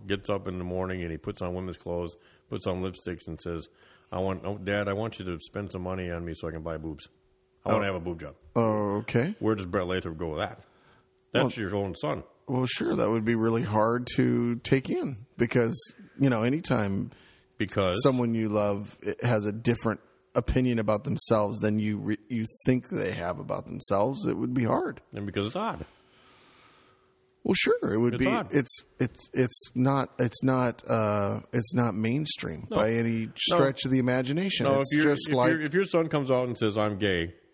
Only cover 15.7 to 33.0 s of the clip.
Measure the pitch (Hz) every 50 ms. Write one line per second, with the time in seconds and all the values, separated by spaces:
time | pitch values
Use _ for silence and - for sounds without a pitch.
15.7 | 185 - - - - - - - _ - 135 139 123 110 110 123 135 160 185 -
16.7 | 131 120 107 101 98 98 98 120 - - - - - _ _ _ _ _ 110 -
17.7 | - 107 98 92 90 104 127 143 131 127 123 117 113 113 110 107 104 104 104 104
18.7 | 101 101 104 101 - - - 104 - - - 123 117 107 101 107 104 110 117 120
19.7 | 117 - - 117 104 - - _ _ _ _ _ _ 123 117 - - 131 127 127
20.7 | 120 113 110 104 107 101 - 139 - 123 - - 117 107 104 101 107 107 107 107
21.7 | 107 107 107 107 104 101 104 104 107 - - _ 123 113 110 113 - - - -
22.7 | 127 127 - - 95 - 101 95 92 - 85 87 90 - - - - 95 - -
23.7 | - - - - 101 98 104 127 139 214 208 123 104 87 120 123 123 131 120 113
24.7 | 127 - 370 339 120 - - _ - 107 101 101 90 104 101 107 123 175 214 226
25.7 | 165 82 - - _ _ _ _ _ _ _ - - - - - - - - -
26.7 | - _ _ _ _ _ _ _ _ _ _ _ _ _ _ - 196 - - -
27.7 | 453 494 - - 101 107 120 120 120 120 131 131 - 240 180 - - 160 127 -
28.7 | - - - _ _ _ 127 120 - - - - - - 127 120 - - - -
29.7 | - 123 127 135 139 139 127 - - - 127 120 - - - 131 131 131 127 123
30.7 | 113 - - - 123 113 110 104 104 104 101 101 107 110 - - - 123 113 -
31.7 | - 123 120 120 98 104 110 110 123 147 156 151 - - - - 82 - 117 107
32.7 | 220 - 107 110 113 117